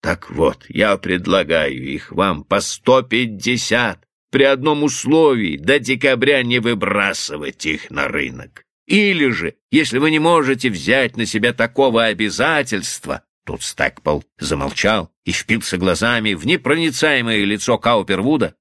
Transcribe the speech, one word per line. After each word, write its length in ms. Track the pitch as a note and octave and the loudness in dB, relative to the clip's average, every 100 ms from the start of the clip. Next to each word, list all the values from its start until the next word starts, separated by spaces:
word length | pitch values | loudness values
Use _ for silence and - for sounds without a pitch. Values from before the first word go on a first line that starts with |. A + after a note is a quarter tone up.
Так 300 | - F2 - | -4 -6 -6
вот, 340 | D2 D#2+ - - | -2 -2 -2 -8
я 280 | - F2 G2 | -2 0 0
предлагаю 840 | - F2+ G2 F#2+ D#2 D#2+ D2+ B1+ | -2 -4 0 0 2 0 0 -4
их 300 | C2+ D2 - | -8 -10 -8
вам 320 | - F#2+ D#2 | -2 0 -2
по 160 | - G3 | -2 -2
сто 420 | A3 - - C3 | -2 -4 4 4
пятьдесят 1000 | B2+ A2 B2 G2+ G#2 A#2+ - A2+ A#2+ F2 _ _ _ | 4 -2 -2 -4 -2 -2 0 0 0 -4 _ _ _
при 140 | C3 | 4
одном 400 | C3+ C#3 D3 D3 | 4 4 0 0
условии: 720 | D3 C3 B2 D#3 D#3 B2+ F#2+ D2 | 0 -2 2 4 6 4 -2 -4
до 240 | E2+ C#3+ | 0 0
декабря 640 | B2 C3 C#3 B2+ C3 C#3 | 2 0 0 2 2 2
не 160 | A#2+ B2 | 2 0
выбрасывать 1040 | A#2 A#2 F#2+ G2+ G2 F2 - D2+ C#2+ - D#2+ | 0 -2 0 0 0 -2 -8 -8 -10 -8 -6
их 240 | D#2 - | -6 -6
на 160 | C#2+ C#2 | -4 -4
рынок. 580 | C#2+ C2+ B1+ - - _ _ _ | -2 -6 -8 -18 -20 _ _ _
Или 420 | G3 G#3 F3+ C#3 | 2 2 2 0
же, 240 | G#2 E2 - _ | 0 -6 -8 _
если 280 | D3 C#3 B2+ | 0 2 0
вы 120 | D3+ | 2
не 80 | D#3 | 2
можете 520 | D#3+ E3+ C3+ C3 C3 | 4 4 2 0 0
взять 460 | F#2 D2 C3 A#2+ - | -2 0 0 0 -2
на 100 | A2 | -4
себя 260 | A2+ A#2+ | 0 0
такого 520 | B2 A#2 - C#3 A2+ | 0 -2 2 2 4
обязательства, 1200 | A2+ F#2+ G#2 F#2+ C#3 D#3 B2+ G2+ - - - C2+ _ _ | 0 0 -4 0 0 0 -2 -6 -6 -10 -8 -10 _ _
тут 180 | - - | -12 -10
Стэкпол 640 | - - C#2 - - D2+ - _ | -10 -4 -4 -2 -2 -2 -4 _
замолчал 760 | D2+ D2+ C#2 - G2 A2 E2+ _ | -6 -4 -4 -2 0 0 -4 _
и 80 | - | -6
впился 440 | - - A2+ - F#2 | -6 -4 -4 -2 -2
глазами 560 | F#2 E2+ A2+ A#2+ A2 | 0 2 0 0 -2
в 140 | F#2 A#2+ | -2 0
непроницаемое 1000 | F3+ B2+ D#3 E3 C3 D#3 C#3 A#2 A2 | 0 0 0 0 0 0 2 0 0
лицо 320 | G2+ G2+ - A2+ | 0 0 0 0
Каупервуда 800 | A#2 A#2 F2 F#2+ A2+ D3+ G2 - | 2 2 2 0 0 0 -2 -6